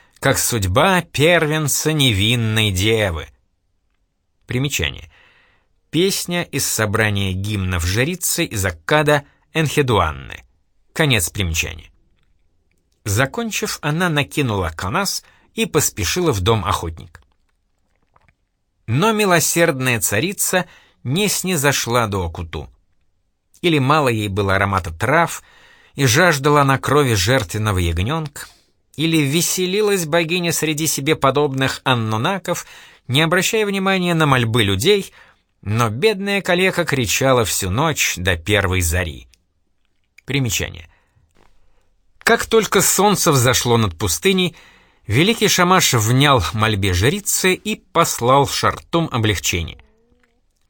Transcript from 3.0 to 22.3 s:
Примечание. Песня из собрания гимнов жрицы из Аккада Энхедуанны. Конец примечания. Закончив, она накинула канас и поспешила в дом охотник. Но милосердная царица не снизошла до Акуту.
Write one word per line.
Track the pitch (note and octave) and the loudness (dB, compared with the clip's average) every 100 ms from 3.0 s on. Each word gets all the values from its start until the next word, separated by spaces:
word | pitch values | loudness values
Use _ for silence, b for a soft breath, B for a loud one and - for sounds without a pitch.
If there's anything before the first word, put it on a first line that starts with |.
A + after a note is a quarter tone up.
| G2+ D#2+ C2+ _ _ _ _ _ _ _ _ _ _ _ - | 0 -4 -10 _ _ _ _ _ _ _ _ _ _ _ -8
Примечание. | B2 C#3 - D2+ - - b b b b b b _ _ | -4 -4 -2 -4 -6 -16 b b b b b b _ _
Песня | D#3 F#3+ - - F3 | 0 0 -2 -4 -6
из | - C#3+ - | -4 -4 -4
собрания | - G#2+ G#2+ G#2+ G2+ G2 | -2 -2 0 0 0 -2
гимнов | F#2 G2+ G#2 F#2 F2+ | -2 -4 -4 -2 -2
жрицы | E2+ G#2 C#3+ F3+ - - | 0 0 -2 -4 -4 -4
из | E3 G#2+ | -4 -2
Аккада | F#2+ - - D3+ D3 D3 b b b | -4 -4 -2 0 2 0 b b b
Энхедуанны. | D#3+ D3+ D3+ C3 G2+ D#2+ C2+ A#1 G1+ - _ _ _ _ | -2 0 0 2 2 0 -4 -14 -16 -20 _ _ _ _
Конец | - D3+ A2 - | -2 2 2 0
примечания. | - F2+ D#2+ - D#2+ - _ _ _ _ _ _ _ _ _ _ _ | -4 -4 -2 -4 -8 -18 _ _ _ _ _ _ _ _ _ _ _
Закончив, | G#2+ G2+ C3+ - A#3 - G#3+ - | -4 -2 -2 -4 -6 -6 -6 -6
она | D3+ D#3+ F3+ | -4 -2 0
накинула | D3 C3+ - C3 G2+ E2+ | 0 -2 -2 -2 -2 -4
канас | - F#2 E3 G3 - b b b | -4 -6 -4 -4 -6 b b b
и | - | -6
поспешила | A3 D#3 - - - F3+ E3 | -2 0 -2 -4 -4 -2 0
в | G#2 | 0
дом | F#2 A2+ F#2+ | 0 0 0
охотник. | - E2+ D#2+ F#2 - _ _ _ _ _ _ _ _ _ _ _ _ _ _ _ _ - | -4 -6 -12 -18 -20 _ _ _ _ _ _ _ _ _ _ _ _ _ _ _ _ -4
Но | B2+ A3 | 0 2
милосердная | G#3+ G3+ E3+ - E3+ E3 C3+ C3 A#2 | 2 2 2 2 2 2 2 0 -2
царица | - G2+ F3 G3+ - F#3 F3 b b b | -2 -2 -2 -4 -2 -2 -4 b b b
не | A#2+ E3 G#3 | -4 -2 0
снизошла | - F3+ E3+ C#3 - A#2 A#2+ A2 | -2 -2 0 0 0 0 0 0
до | G2 | -2
Акуту. | F2 | -4